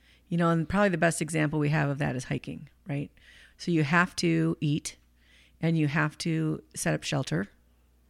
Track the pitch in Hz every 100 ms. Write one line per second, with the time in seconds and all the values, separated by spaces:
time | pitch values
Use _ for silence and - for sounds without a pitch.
0 | _ _ _ 175 170 165 156 196 208 170
1 | 170 - 170 160 151 151 147 156 143 139
2 | 147 127 - 139 - 143 147 _ - 143
3 | 269 - - - - - - 165 143 175
4 | 180 - 170 165 160 - 147 147 - -
5 | _ _ _ - _ _ 160 165 151 156
6 | 151 - 170 160 156 156 - - 170 151
7 | - 147 - 156 196 _ _ _ _ _
8 | _